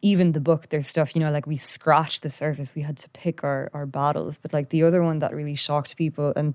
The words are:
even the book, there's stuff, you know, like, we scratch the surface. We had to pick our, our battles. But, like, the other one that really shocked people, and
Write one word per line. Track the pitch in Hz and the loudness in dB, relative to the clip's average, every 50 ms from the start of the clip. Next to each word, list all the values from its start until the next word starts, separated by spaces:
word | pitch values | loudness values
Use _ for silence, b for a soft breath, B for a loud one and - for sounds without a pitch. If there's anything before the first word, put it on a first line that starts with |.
| - | 2
even | 202 202 180 185 175 156 | 2 4 4 4 4 2
the | 156 | 2
book, | 139 160 165 151 - - | 2 2 0 0 0 -4
there's | - 151 139 | -4 0 0
stuff, | - - 165 151 - - | 0 2 2 0 0 0
you | 165 | -2
know, | 160 151 | 0 0
like, | 147 147 - | 0 -2 -4
we | 147 156 | -4 -4
scratch | 131 - - - - - 165 151 147 160 151 - - | -2 0 0 0 0 4 4 4 4 4 2 -4 -8
the | - 156 | -8 -8
surface. | 135 - 147 156 147 143 143 135 - | -6 -4 -4 -4 -4 -4 -6 -10 -8
We | 160 147 | -8 -6
had | 147 151 - | -6 -8 -10
to | - - | -12 -18
pick | - - - 175 160 - - | -14 -6 -4 -4 -4 -2 -2
our, | 143 139 135 135 - - | -2 -2 -2 -4 -6 -8
our | 147 143 | -8 -8
battles. | 139 131 139 139 147 147 151 80 90 151 - | -6 -4 0 0 0 0 0 -4 -6 -8 -10
But, | - - - | -10 -4 -2
like, | 151 143 - | -2 -2 0
the | - 160 160 | 2 4 4
other | 165 170 185 170 | 6 6 4 2
one | 165 160 156 | 2 0 0
that | 151 - - | -2 -2 -4
really | 147 151 147 147 | -4 -6 -6 -4
shocked | 139 - - 147 147 139 - - | -4 -2 -2 -2 -2 -2 -4 -4
people, | - 165 156 147 - 147 143 135 | -2 -2 -2 -2 -2 -2 -2 0
and | 143 151 151 139 | 0 0 -2 -2